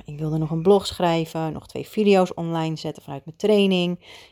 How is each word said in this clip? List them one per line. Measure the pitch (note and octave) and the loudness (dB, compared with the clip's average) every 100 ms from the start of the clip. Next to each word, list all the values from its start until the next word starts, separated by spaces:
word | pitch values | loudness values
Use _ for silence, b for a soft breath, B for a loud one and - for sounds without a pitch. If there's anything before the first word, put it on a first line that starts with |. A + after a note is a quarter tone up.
ik | - D3 | -14 -8
wilde | D#3 D#3 | -4 -2
nog | D#3 | -2
een | E3 | 0
blog | E3 G3+ F#3+ | 4 4 2
schrijven. | - F3+ E3 D#3+ E3 D#3+ | -2 0 0 -2 -4 -6
Nog | D3+ - | -8 -10
twee | - C#3 | -10 -8
video's | - G#3 G3 F3+ | 0 4 4 4
online | - E3 E3 D#3+ D#3 | -2 -4 -2 -2 -4
zetten | D#3+ D3 | -8 -10
vanuit | - C#3 | -12 -14
mijn | - - | -14 -4
training, | - G#3 G3 F#3 F3 F3 B B B | 2 4 4 2 0 -4 B B B